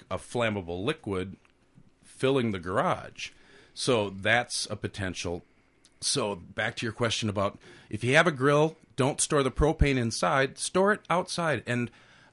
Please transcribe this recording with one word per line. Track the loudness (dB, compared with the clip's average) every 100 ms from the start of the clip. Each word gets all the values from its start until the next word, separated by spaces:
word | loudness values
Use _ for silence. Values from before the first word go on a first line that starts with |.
| -6
a | -8
flammable | -6 -2 0 0 -4 -4
liquid | -4 -4 -4 -4 -4 -10 _ _ _ -20 -20 _
filling | -20 -2 0 2 0
the | -2
garage. | -2 -2 0 -2 -6 -12 -14 -14 -20 -20 -20
So | -4 0 2 0
that's | -2 2 2 2 -4 -6
a | -6
potential. | -8 -6 -6 -4 -4 -6 -8 _ _ _ _ _
So | -4 0 -2 -4
back | -8 -6 -6 -4
to | -6
your |
question | -2 -2 0 -2
about | -2 -2 -4 -16 -20 -10
if | -4
you | 2 4
have | 4
a |
grill, | 2 4 4 4 -2 _ 0
don't | 0 0
store | 0 2
the | 2
propane | 2 2 4 2 2
inside, | 0 0 2 2 2 -2
store | -2 2 2
it | 2 0
outside. | -2 -2 -2 -2 -2 -2
And | -2 -2 -8 -20 -20 -20